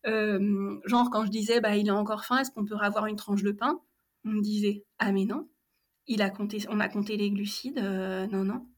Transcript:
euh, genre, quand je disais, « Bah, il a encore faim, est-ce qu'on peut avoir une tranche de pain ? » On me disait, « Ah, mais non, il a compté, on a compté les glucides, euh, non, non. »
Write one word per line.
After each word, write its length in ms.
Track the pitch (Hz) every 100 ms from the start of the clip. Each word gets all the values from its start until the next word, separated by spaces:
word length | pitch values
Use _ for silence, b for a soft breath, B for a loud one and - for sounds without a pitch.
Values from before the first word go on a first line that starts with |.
| 233
euh, 720 | 220 214 196 202 196 196 202 -
genre, 240 | 240 247
quand 140 | 214 214
je 60 |
disais, « 300 | 220 214 233
Bah, 160 | 220 208
il 120 | 208
a 60 | 202
encore 300 | 208 214 -
faim, 140 | 247
est-ce 120 | 269
qu'on 140 | - 208
peut 100 | 214
avoir 240 | 208 208 214
une 100 | 214
tranche 260 | - 202
de 80 | 202
pain ? » 280 | 202 247 339 _ _ _ _ 214
On 40 |
me 100 | 214
disait, « 420 | 208 208 208 202 - _
Ah, 120 | 202
mais 120 | 196 196
non, 220 | 262 - _ _ _ _ _ -
il 140 | 214
a 60 | 196
compté, 260 | 196 208 208 202
on 100 | 208
a 80 | 190
compté 280 | 208 208 214
les 140 | 202
glucides, 480 | 202 202 - 254 285
euh, 480 | 202 190 190 185 190
non, 160 | 190
non. » 220 | 196 247 -